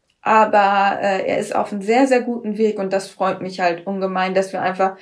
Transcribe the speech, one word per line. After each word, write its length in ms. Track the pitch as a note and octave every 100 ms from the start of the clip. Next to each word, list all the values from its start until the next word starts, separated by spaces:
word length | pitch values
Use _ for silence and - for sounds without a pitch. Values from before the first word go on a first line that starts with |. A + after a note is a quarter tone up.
| _ _
Aber, 800 | - A3 G#3+ G#3 G3 G3+ G3 -
äh, 240 | G3+ F#3+ -
er 120 | -
ist 180 | G#3+ -
auf 160 | -
einem 100 | G#3
sehr, 240 | G3 A#3+ C4+
sehr 140 | B3
guten 380 | A#3+ A#3+ G#3+ G#3
Weg 220 | A3 G3+
und 120 | F#3+
das 160 | G3 -
freut 340 | - F#3+ F#3
mich 200 | F#3 F#3
halt 260 | F3 E3+ G3
ungemein, 460 | G3 F#3+ F#3 F#3
dass 180 | F#3+ F#3+
wir 100 | F#3
einfach 360 | F#3 F#3 F#3+ F#3+